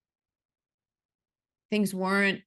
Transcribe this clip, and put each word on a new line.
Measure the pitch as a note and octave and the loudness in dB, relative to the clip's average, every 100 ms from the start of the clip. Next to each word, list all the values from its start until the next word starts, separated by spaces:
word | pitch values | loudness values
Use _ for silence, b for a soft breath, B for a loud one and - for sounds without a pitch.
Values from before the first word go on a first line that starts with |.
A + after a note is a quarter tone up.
| _ _ _ _ _ _ _ _ _ _ _ _ _ _ _ _ _ | _ _ _ _ _ _ _ _ _ _ _ _ _ _ _ _ _
things | G#3+ G3 | -2 -2
weren't, | F#3 F#3 G3 G3 F#3+ | -2 0 2 2 0